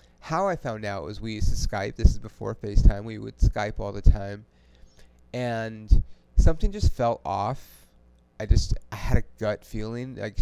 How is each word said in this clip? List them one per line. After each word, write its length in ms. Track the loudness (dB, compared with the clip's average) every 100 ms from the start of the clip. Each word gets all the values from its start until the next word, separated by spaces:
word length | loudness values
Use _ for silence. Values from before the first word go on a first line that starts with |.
| -20 _
how 280 | -6 -4 -2
I 80 | -4
found 280 | -6 -8
out 200 | -8 -8
was 160 | -10 -10
we 140 | -10
used 160 | -2 2
to 180 | 2 0
Skype. 280 | -4 -6 2
This 140 | 4
is 80 | 4
before 360 | -6 -10 -10
FaceTime. 500 | -8 -2 4 6 4
We 140 | -2 -12
would 180 | -12 -2
Skype 400 | 0 0 -4 -6
all 140 | -8
the 100 | 2
time. 420 | 4 4 2 -10 -16 _ _ _ -20 -20 -20 _ _
And 680 | -8 -4 -4 -6 -10 4 4 4 -6 _ 4
something 340 | 4 4 0
just 200 | 0 0
felt 280 | 2 0 -2
off. 360 | -4 -4 -4 -6 -12 -20 _ _ _ _ _ -4
I 60 | 2
just, 280 | 2 2 -2 -4
I 60 | -6
had 220 | 2 2
a 40 | 2 -4
gut 260 | -6 -6
feeling, 520 | -8 -8 -8 -8 -10 -10
like, 180 | -6 -2